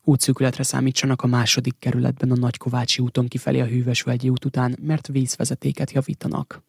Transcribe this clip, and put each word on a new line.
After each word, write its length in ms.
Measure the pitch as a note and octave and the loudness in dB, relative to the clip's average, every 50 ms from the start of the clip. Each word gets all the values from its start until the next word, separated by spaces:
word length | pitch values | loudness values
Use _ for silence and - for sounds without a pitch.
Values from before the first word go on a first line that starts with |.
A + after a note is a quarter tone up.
Útszűkületre 600 | _ - C#3+ - - - C3 - C3 C3 B2+ - | _ 4 4 4 4 2 2 2 2 0 0 -2
számítsanak 600 | C3 - - C3 B2+ C3 C3 - - - C3 - | -4 -2 0 0 0 0 0 0 0 0 0 2
a 40 | - | 2
második 480 | B2 B2 A#2+ A#2 - - - B2+ C3 B2+ _ | 2 2 2 2 2 2 0 0 -2 -4 _
kerületben 520 | - D#3 C#3+ B2 B2+ B2+ C3 - - B2+ | -2 0 0 2 2 0 0 0 0 2
a 60 | B2 | 2
Nagykovácsi 680 | B2 B2 A#2+ A#2+ - - B2+ A#2+ B2 A#2+ - - - | 2 2 0 -2 -2 -4 -2 -2 0 0 0 0 0
úton 260 | B2+ A#2+ - C3 B2 A#2+ | 0 0 0 0 0 0
kifelé 320 | - B2+ - C3 C3 C3 | -2 -4 0 0 2 2
a 60 | B2+ | 2
Hűvösvölgyi 600 | A2+ A#2+ B2+ A#2+ B2+ B2 - - - B2 A#2+ B2+ C3 | 2 0 0 0 0 0 -2 0 -2 -2 0 2 0
út 160 | B2+ B2 - | 0 0 0
után, 340 | C#3+ - B2+ B2+ B2 B2+ - | -2 -2 0 0 0 -2 -4
mert 240 | - D3+ D#3+ D3+ - | -2 -2 -2 -2 -2
vízvezetéket 840 | - C#3 C3+ C3 B2+ - - - - D#3 - - C#3 C#3 - C#3 - | -2 -2 0 0 0 -2 -4 -4 -4 -4 -2 -2 -4 -2 -2 -4 -2
javítanak. 680 | - C3+ C3+ - C#3+ - - - - C#3 C#3 - - - - | -2 -2 -2 -2 -4 -6 -4 -4 -4 -4 -6 -6 -10 -18 -20